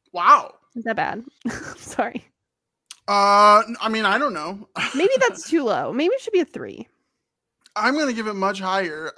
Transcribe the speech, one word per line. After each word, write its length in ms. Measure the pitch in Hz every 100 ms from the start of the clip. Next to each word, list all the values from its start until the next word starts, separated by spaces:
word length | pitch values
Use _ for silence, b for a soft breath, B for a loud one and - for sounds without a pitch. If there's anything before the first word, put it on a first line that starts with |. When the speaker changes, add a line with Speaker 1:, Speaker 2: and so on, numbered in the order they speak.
| _
Speaker 1:
Wow. 420 | 175 175 294 - - _
Speaker 2:
Is 100 | 240
that 120 | 226 214
bad? 280 | 151 220 254 _ 240
<laughs> 300 | - - -
Sorry. 480 | - - 240 240 _ _ _ _ _ _ - - -
Speaker 1:
Uh, 560 | 202 202 202 208 208 220
n-, 100 | 233
I 80 | 220
mean, 160 | 220
I 140 | 208 220
don't 160 | 294
know. 340 | 170 156 196 - -
<laughs> 140 | -
Speaker 2:
Maybe 180 | 269 381 539
that's 280 | 494 - -
too 160 | 330
low. 280 | 254 147 120
Maybe 220 | 226 339
it 60 | 523
should 120 | -
be 80 | 392
a 40 |
three. 440 | 311 - 110 - - _ _ _ _ _ _ _ _ 214
Speaker 1:
I'm 200 | 226 294
gonna 160 | 285
give 140 | 226 220
it 80 |
much 240 | 202 196 190
higher. 520 | 190 190 180 156 160